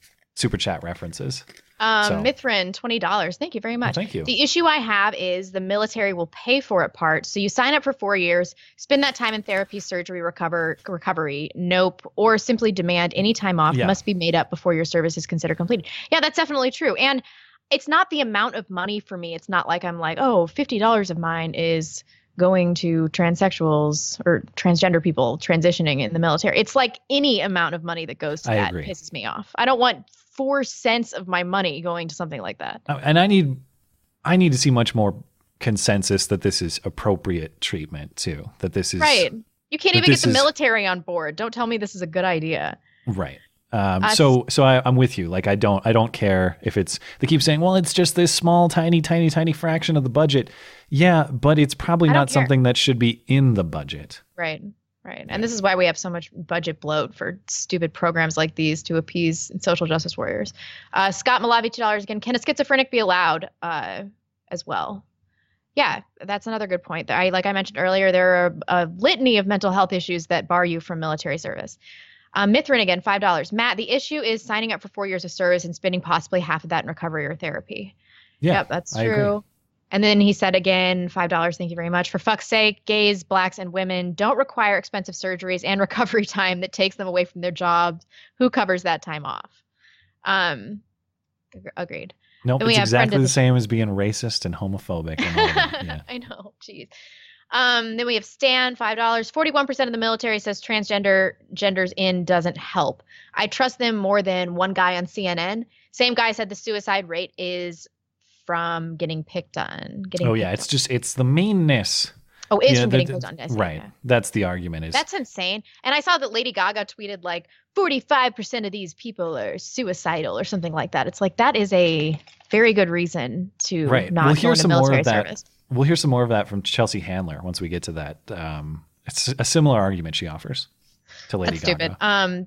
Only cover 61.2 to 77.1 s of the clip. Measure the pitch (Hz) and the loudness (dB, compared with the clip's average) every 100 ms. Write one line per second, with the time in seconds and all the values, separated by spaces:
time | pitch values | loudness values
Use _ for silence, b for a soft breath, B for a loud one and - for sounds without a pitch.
61.2 | - 247 233 233 226 226 220 214 202 214 | 0 2 4 2 0 -2 -2 -2 -4 -8
62.2 | 226 247 - 294 277 269 262 247 185 180 | -4 -4 -2 -2 2 2 2 0 2 4
63.2 | 170 160 - _ 170 156 95 95 101 - | 2 0 -4 _ -8 -6 -6 -8 -12 -18
64.2 | _ _ _ 170 - 107 69 98 - _ | _ _ _ -14 -6 -6 -6 -8 -16 _
65.2 | _ _ _ _ _ - 247 139 - _ | _ _ _ _ _ -2 0 -2 -10 _
66.2 | 185 202 226 220 208 180 - 165 - 131 | -10 -8 -6 -6 -4 -4 -4 -8 -4 0
67.2 | 185 185 196 196 190 - 180 190 190 180 | 2 2 0 -2 -4 -2 0 4 4 6
68.2 | 185 180 175 - - 180 170 175 247 349 | 6 4 2 0 0 0 0 0 0 2
69.2 | 254 214 196 202 196 190 185 190 170 175 | 4 2 2 0 2 2 2 0 -4 -6
70.2 | 160 170 - 175 175 165 160 165 160 156 | -2 -2 0 2 2 -2 -6 -6 -4 -4
71.2 | 160 151 - - - - B B B B | -4 -6 -6 -10 -12 -16 B B B B
72.2 | B - 202 233 - 254 190 180 214 196 | B -2 2 2 4 2 2 0 0 0
73.2 | 196 165 170 208 240 196 226 262 - 302 | 2 0 0 -2 -2 -2 -2 -4 -2 -4
74.2 | 226 226 - 214 226 202 196 - 196 185 | -2 -4 -2 -4 -2 -6 -8 -8 -6 -6
75.2 | 170 - 180 180 175 170 190 180 175 170 | -8 -2 2 2 0 -4 -2 -2 0 -2
76.2 | - 185 160 160 170 165 - 143 170 | 0 -2 -2 -4 -2 -4 -4 -8 -6